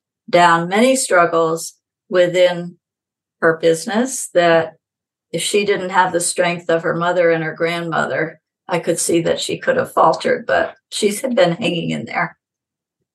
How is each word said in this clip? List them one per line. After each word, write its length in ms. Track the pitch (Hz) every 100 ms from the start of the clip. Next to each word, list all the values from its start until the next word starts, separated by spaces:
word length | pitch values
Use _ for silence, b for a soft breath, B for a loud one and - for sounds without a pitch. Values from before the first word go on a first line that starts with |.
| _ _ -
down 400 | 175 175 170 170
many 260 | 196 254 262
struggles 800 | - 185 170 165 160 165 - - _ _ _
within 680 | 185 175 175 180 175 175 175 _ _ _ _ _ _
her 160 | 170 160
business 720 | 165 165 - 202 262 - -
that 460 | 175 175 165 160 - _ _ _ _ _
if 80 | 170
she 240 | - 208 202
didn't 240 | 196 185
have 240 | 190 185
the 80 | 170
strength 480 | 175 - 175 175 -
of 140 | 165
her 120 | 165 160
mother 360 | 175 180 170
and 120 | 165
her 100 | 160
grandmother, 840 | 156 170 170 170 151 147 135 160 - _ _ -
I 100 | 175
could 180 | 165 165
see 220 | - 170
that 180 | 165 165
she 160 | - 165
could 180 | - 170
have 160 | -
faltered, 540 | - - - - 165 -
but 280 | 180 165 - _
she's 320 | - 214 208
been 300 | 262 240 175
hanging 380 | 170 170 170 160
in 160 | 156 -
there. 320 | 170 165 - _ _ _ _ _ _ _